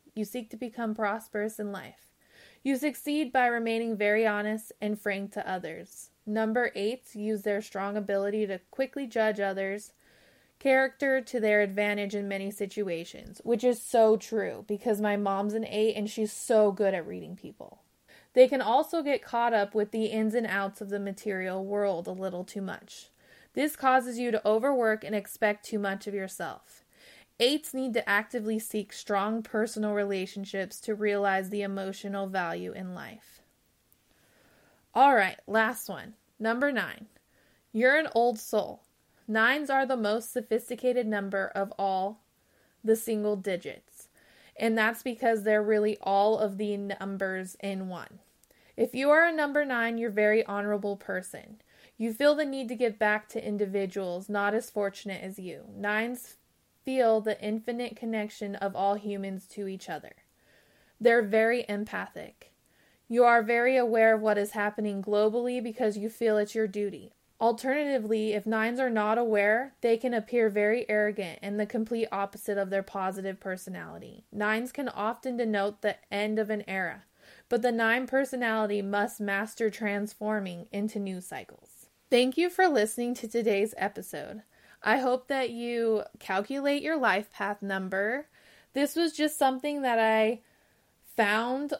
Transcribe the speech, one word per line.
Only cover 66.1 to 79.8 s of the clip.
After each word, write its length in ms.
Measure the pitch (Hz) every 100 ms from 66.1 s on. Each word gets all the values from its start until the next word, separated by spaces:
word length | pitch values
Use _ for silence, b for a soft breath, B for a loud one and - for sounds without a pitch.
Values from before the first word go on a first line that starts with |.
| - 226 214
it's 160 | 208
your 120 | 220 214
duty. 460 | 208 202 196 - _ _ -
Alternatively, 920 | 233 226 262 285 285 269 214 220 214
if 140 | 208 214
nines 340 | 220 226 247
are 80 | 262
not 300 | 220 208 233
aware, 560 | 233 208 208 226 269 -
they 160 | 233 226
can 160 | 254
appear 340 | 233 214 240 220
very 400 | 202 208 240 -
arrogant 500 | 214 208 208 180 -
and 180 | 202 208
the 60 | 208
complete 420 | 226 220 233 226
opposite 460 | 196 196 208 - 202
of 140 | 196
their 120 | 196
positive 560 | 190 202 185 190 190 190
personality. 840 | 196 185 - 180 160 165 - - -
Nines 400 | 208 208 220 247
can 160 | - 254
often 480 | - 214 220 262 240
denote 460 | 226 208 202 208
the 140 | 208 - _
end 280 | 202 214 214
of 100 | 214
an 160 | 214 208
era, 360 | 190 175 202 - B B B -
but 100 | 240
the 100 | 247
nine 360 | 233 226 240 262
personality 760 | 262 269 254 233 220 214 208
must 400 | 196 202 202 -
master 480 | 202 196 220 - 226
transforming 1000 | 196